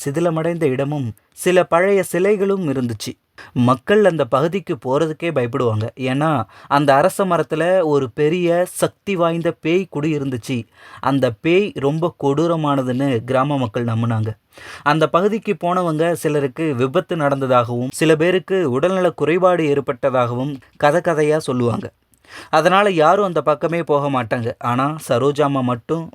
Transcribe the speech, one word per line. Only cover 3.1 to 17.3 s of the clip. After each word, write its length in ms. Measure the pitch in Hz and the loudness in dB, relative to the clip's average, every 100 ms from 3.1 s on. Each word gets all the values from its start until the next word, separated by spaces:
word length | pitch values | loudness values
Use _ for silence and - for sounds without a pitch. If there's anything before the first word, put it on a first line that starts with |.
| - _ - - | -14 _ -20 -8
மக்கள் 520 | - 120 127 - 208 202 | 0 2 2 2 4 4
அந்த 200 | 165 127 | 2 0
பகுதிக்கு 520 | 131 165 190 165 156 131 | 0 0 -2 -6 -6 -2
போறதுக்கே 380 | 135 160 151 | 0 0 -2
பயப்படுவாங்க. 640 | 170 143 123 131 123 107 110 - | -4 -2 -2 0 0 0 -4 -6
ஏன்னா 480 | 127 131 156 143 110 - - | -4 0 0 0 -4 -10 -2
அந்த 280 | 139 147 135 | 2 4 4
அரச 300 | 170 - 190 | 4 2 0
மரத்துல 580 | 170 151 156 165 190 | 0 -2 -2 2 2
ஒரு 280 | 160 143 131 | 2 2 0
பெரிய 540 | - 151 180 175 170 180 | 0 0 2 0 0 -2
சக்தி 480 | - 165 - - 190 | -2 -4 -4 -6 0
வாய்ந்த 360 | 170 165 170 | 0 0 -2
பேய் 360 | 165 160 175 190 | -4 -2 -2 -2
குடி 280 | 147 151 151 | -4 -4 -2
இருந்துச்சு. 460 | 139 127 - 127 113 _ - - | -4 -6 -6 -6 -8 _ -20 -8
அந்த 320 | 127 135 127 110 | -2 0 0 0
பேய் 300 | 160 175 208 - | 0 0 0 -2
ரொம்ப 400 | 135 156 170 - | -2 -2 -4 -2
கொடூரமானதுன்னு 1000 | 143 143 170 165 147 139 127 123 139 120 | -2 0 0 0 0 0 -2 -2 -2 -2
கிராம 340 | 120 127 135 143 | -2 -2 0 -2
மக்கள் 260 | 123 127 | -4 -4
நம்புனாங்க. 440 | 120 113 117 113 110 107 _ - - - | -2 -2 0 -2 -4 -8 _ -20 -20 -6
அந்த 260 | 143 156 156 | -2 0 2
பகுதிக்கு 460 | 170 202 214 - 185 | 2 0 -2 -4 -4
போனவங்க 480 | 175 180 175 156 170 | -2 -2 0 0 0
சிலருக்கு 640 | 170 160 147 139 127 160 127 | 0 -2 -2 -2 -2 -4 0
விபத்து 400 | 135 147 175 170 | 0 -2 -2 -2
நடந்ததாகவும் 720 | 143 | 0